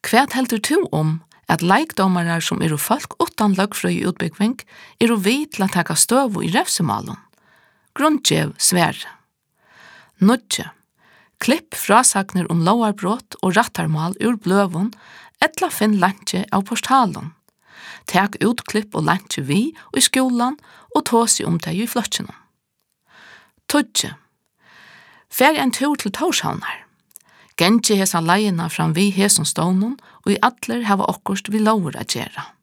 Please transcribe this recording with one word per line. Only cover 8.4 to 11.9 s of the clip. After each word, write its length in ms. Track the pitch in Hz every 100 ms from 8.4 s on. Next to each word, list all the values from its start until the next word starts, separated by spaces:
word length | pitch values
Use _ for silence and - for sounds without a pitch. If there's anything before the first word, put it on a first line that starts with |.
| 151 -
svar. 380 | - 180 156 135 - - _ _ _ _ _ _ - - _ _
Níggju. 480 | 190 247 _ - - _ _ _ _ _ _ _
Klipp 300 | - 311 _
frásagnir 720 | - -